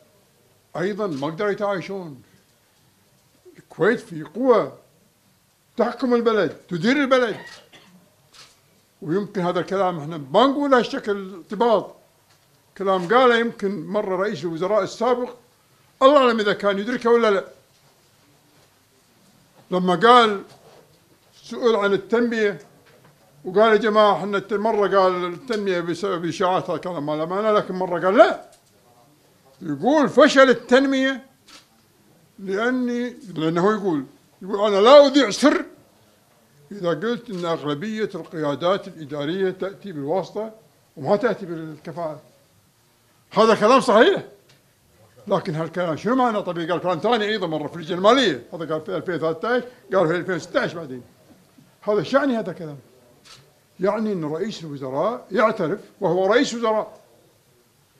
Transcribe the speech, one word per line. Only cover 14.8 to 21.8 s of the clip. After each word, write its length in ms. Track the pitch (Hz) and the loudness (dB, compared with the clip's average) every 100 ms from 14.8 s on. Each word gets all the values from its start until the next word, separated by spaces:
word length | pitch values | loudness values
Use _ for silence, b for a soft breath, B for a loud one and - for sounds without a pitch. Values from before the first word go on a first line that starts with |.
السابق، 480 | 185 - 233 247 247 - _ _ _ _ _ - | -2 -2 -2 -2 -4 -12 _ _ _ _ _ 2
الله 160 | 269 294 | 4 6
أعلم 220 | 247 226 | 4 2
إذا 120 | 208 | 0
كان 260 | 185 202 196 | -2 -2 -2
يدركه 320 | 208 254 233 | -4 -4 0
ولا 200 | 233 220 | 2 2
لا، 140 | 196 - - _ _ _ _ _ _ _ _ _ _ _ _ _ _ _ _ _ _ _ _ - | 0 -2 -14 _ _ _ _ _ _ _ _ _ _ _ _ _ _ _ _ _ _ _ _ -6
لما 240 | 180 180 | -2 0
قال، 480 | 175 226 247 226 196 - - - - _ _ _ _ _ _ | 4 8 8 6 2 -8 -20 -20 -20 _ _ _ _ _ _
سئل 340 | - 233 254 | -14 -2 2
عن 160 | 214 | 2